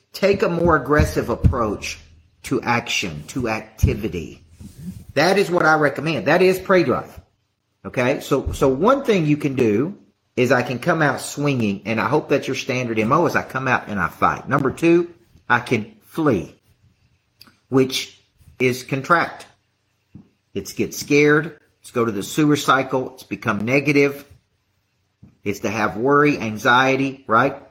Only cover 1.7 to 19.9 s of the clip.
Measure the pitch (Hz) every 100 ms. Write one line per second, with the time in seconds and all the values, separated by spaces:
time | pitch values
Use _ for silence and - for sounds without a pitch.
1.7 | 98 - - - _ _ _ - 135 -
2.7 | 120 - - 98 76 - 139 117 110 -
3.7 | - 117 101 104 87 - - _ - -
4.7 | - 165 - - - 165 196 170 175 160
5.7 | 156 147 - 147 147 98 170 185 185 -
6.7 | 185 131 92 - - - _ _ _ _
7.7 | _ 95 135 123 147 - 139 - - 139
8.7 | 131 202 277 - 196 151 147 151 127 117
9.7 | 104 160 - _ _ _ - 123 127 123
10.7 | 123 170 160 147 120 - - 147 131 107
11.7 | 98 - 110 107 151 160 143 - 127 -
12.7 | 127 120 110 107 151 156 101 - 131 131
13.7 | 120 - 101 82 - 92 - - 139 135
14.7 | - 165 170 170 - _ _ - 143 -
15.7 | 117 107 - _ - 151 101 76 - _
16.7 | _ _ _ _ _ _ _ _ _ _
17.7 | 131 131 - - - _ _ _ - 127
18.7 | 123 - 135 131 170 139 - - _ _
19.7 | _ _